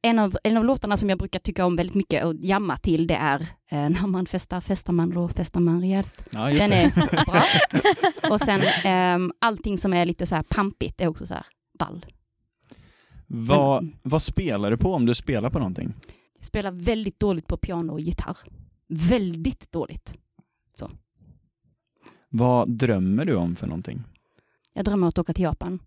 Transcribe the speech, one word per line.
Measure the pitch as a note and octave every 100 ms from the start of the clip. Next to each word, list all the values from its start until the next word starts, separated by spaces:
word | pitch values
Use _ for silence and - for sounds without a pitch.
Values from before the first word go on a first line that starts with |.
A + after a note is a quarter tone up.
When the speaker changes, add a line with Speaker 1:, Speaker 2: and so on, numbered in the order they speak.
Speaker 1:
En | A#3 A3+
av, | G3+ F#3+
en | G#3+ A3+
av |
låtarna | A#3 C4 G#3 G#3
som | G3+
jag | F#3
brukar | F#3+ F#3
tycka | - F3+ F3+
om | F3
väldigt | F3
mycket | G3+ F#3+ D#3+
och | E3+
jamma | D#3+ F3+ G3 G3 F3
till, | - D#3+ E3
det |
är, | D#3 D3 C#3+
eh, | D#3+ - _ D3 D3
"När | F3 G3
man | F#3 F3+
festar, | F#3 - F3+
festar | - F#3+ -
man, | F3 E3+
då | F3 E3+
festar | - E3+ F3
man | E3+ E3+
rejält." | F#3 F#3+ F#3+ - -
Speaker 2:
Ja, | G#2+ -
just | D4
Speaker 1:
Den | D#4
Speaker 2:
det. | -
Speaker 1:
är | - - D4 C4
bra. | - F3 - - D5 - G#4 F4+ F#4 - D#4+
Speaker 2:
<laughs> |
Speaker 1:
Och | G#3+
sen, | B3 G3 - E3+
ehm, | F#3+ F#3 F3+ F3 F3+ -
allting | A#3 G#3 G#3+ G3
som | G3
är | F3 F3
lite | E3+ F3+
så |
här | E3
pampigt | D#3 - G3 - E3+ -
är | F3
också | D#3 E3+
så |
här | - - _ _ _
ball. | E3+ E3+ - _ _ _ _ _ - - - _ _ - -
Speaker 2:
Vad, | A#2 A2+ D3 C#3 C3+
Speaker 1:
Men | D#3+ -
Speaker 2:
vad | C3 D#3
spelar | - - F#3 G2+ G2+
du | A2+
på | F#3
om | F3 A#2+
du |
spelar | A#2 - A#2+ A#2+
på | D#3+
någonting? | G2+ F#2 - - - - _ _
Speaker 1:
Jag |
spelar | - G#3+ G3
väldigt | F3+ F3 A3 G3+ -
dåligt | G#3 F3 -
på | E3
piano | - E3+ E3
och | D3+
gitarr. | D#3+ - - - - - - _ _
Väldigt | E3 E3+ B3 F#3+ E3 G#3 - -
dåligt. | E3 - - - - _ _ _ _ _ -
Så. | - - _ _ - - _ _ _ _ _ _ - _ _
Speaker 2:
Vad | A2 B2 B2 A2+
drömmer | A2+ B2 G2+ F#2 G#2
du | F3+ G#2+
om | F2 F2
för | -
någonting? | D#2+ - - - _ _ _ _ _ _
Speaker 1:
Jag | -
drömmer | G3 G3+ F3
om |
att | F3+
åka | E3+
till | E3+
Japan. | E3+ - F3+ F3+